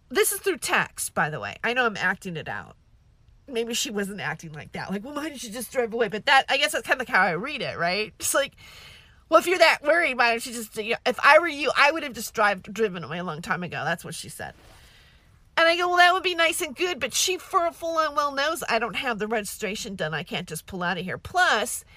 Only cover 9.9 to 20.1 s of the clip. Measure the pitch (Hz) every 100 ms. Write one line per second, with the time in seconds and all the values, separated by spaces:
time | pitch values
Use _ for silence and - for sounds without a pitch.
9.9 | 330 320 247 240 233 262 233 214 - 214
10.9 | 226 254 - - 311 339 285 302 - 285
11.9 | 320 294 226 214 - 208 185 208 214 220
12.9 | 180 127 170 180 156 175 185 175 135 139
13.9 | 175 - - 98 - 73 - - - -
14.9 | - - _ _ - _ - 330 349 359
15.9 | 349 349 370 359 339 330 330 320 247 359
16.9 | 294 190 - - 359 - 381 339 - 330
17.9 | 330 311 294 285 269 294 320 - 226 226
18.9 | 233 262 214 214 226 202 - 196 220 220
19.9 | 196 160